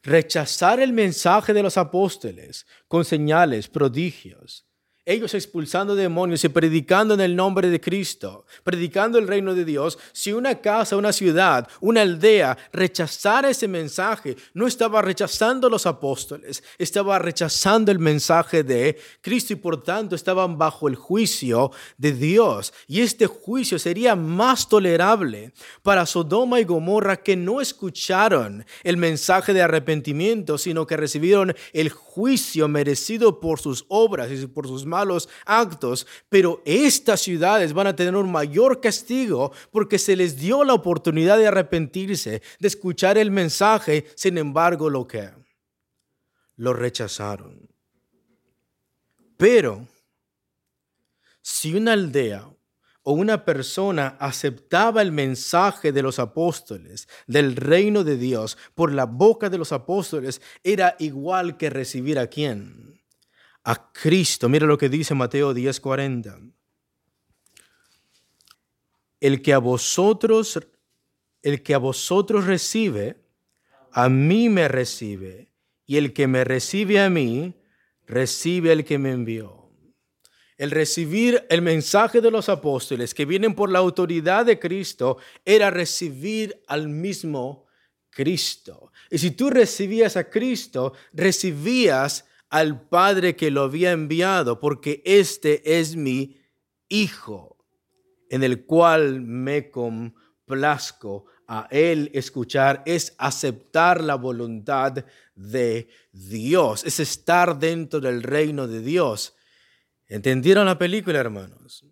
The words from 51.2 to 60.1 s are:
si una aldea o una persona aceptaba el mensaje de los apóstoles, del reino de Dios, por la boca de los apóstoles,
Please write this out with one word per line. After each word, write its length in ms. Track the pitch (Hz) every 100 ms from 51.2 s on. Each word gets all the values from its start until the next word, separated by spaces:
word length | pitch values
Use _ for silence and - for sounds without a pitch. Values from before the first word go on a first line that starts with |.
| _ _
si 320 | - - 156
una 180 | 180 226
aldea 580 | 214 175 135 120 101 - _ _ _ _ _
o 80 | -
una 320 | 147 208 214
persona 720 | - 139 123 - 196 165 135 131
aceptaba 840 | 139 - 143 117 _ 175 226 220
el 100 | 202
mensaje 800 | 151 135 127 - 170 196 - 156
de 100 | 139
los 180 | 135 127
apóstoles, 880 | 117 160 170 - - 101 87 87 - - -
del 300 | 135 143 127
reino 480 | 131 170 208 208 160
de 100 | 135
Dios, 420 | 123 120 110 - -
por 200 | - 165
la 100 | 139 123
boca 440 | 120 202 220 208
de 80 | 180
los 160 | 156
apóstoles, 680 | 139 127 196 180